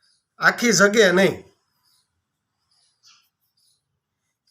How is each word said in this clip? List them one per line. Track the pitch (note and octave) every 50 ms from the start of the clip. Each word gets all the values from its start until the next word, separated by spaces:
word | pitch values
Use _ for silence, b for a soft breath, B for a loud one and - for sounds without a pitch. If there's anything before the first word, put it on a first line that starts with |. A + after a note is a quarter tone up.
| _ _ _ _ _ _ _ -
આખી | D#3+ E3+ F#3+ - A#3 A#3+ G#3 D#3+
જગે | G3 G3+ G#3 A#3 G#3+ F#3 F3 F#3+
નહીં. | G3 E3+ B2 - - _ _ _ _ _ _ _ _ _ _ _ _ _ _ _ _ _ _ _ _ _ _ _ _ _ _ _ _ _ _ _ _ _ _ _ _ _ _ _ _ _ _ _ _ _ _ _ _ _ _ _ _ _ _ _ _ _ _ _ _ _